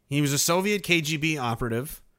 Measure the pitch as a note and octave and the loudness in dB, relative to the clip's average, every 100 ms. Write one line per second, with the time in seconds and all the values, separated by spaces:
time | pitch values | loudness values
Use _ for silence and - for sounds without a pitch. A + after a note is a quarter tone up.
0 | _ C#3+ C#3+ C#3 - F3 G3 G#3 - E3+ | _ 0 2 2 2 2 2 0 2 0
1 | D3+ D#3+ D#3+ D#3 A#2+ A#2 B2 A2+ C3 - | 2 -2 -2 -2 -2 -2 -2 -4 -4 -12
2 | - | -18